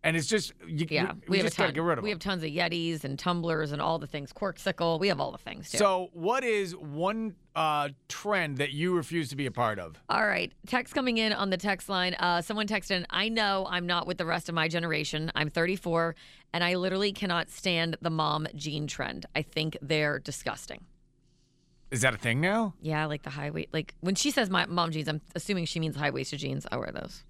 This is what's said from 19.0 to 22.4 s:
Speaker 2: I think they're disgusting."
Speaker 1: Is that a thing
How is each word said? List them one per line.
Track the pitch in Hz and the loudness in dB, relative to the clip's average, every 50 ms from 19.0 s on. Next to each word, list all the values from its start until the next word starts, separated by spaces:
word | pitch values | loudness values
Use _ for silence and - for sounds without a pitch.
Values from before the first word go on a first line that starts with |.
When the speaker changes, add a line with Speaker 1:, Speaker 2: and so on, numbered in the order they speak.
| 131 - - - 165 - - | -6 -6 -6 -8 -12 -6 -4
Speaker 2:
I | 147 147 | -4 -4
think | - - 160 156 160 151 - | -2 -2 0 0 0 -2 -6
they're | - 139 160 156 151 147 147 139 | -2 0 2 2 4 2 0 -2
disgusting." | 139 - 135 - - - - - - - - - - - - _ _ _ _ _ _ _ _ _ _ _ _ _ _ _ _ _ - - - | -4 -6 -10 -6 -4 -6 -6 -6 -8 -12 -12 -14 -14 -20 -20 _ _ _ _ _ _ _ _ _ _ _ _ _ _ _ _ _ -12 -6 -2
Speaker 1:
Is | 120 | 2
that | 120 131 117 | 4 4 2
a | 104 | 4
thing | - 120 117 131 | 0 0 2 2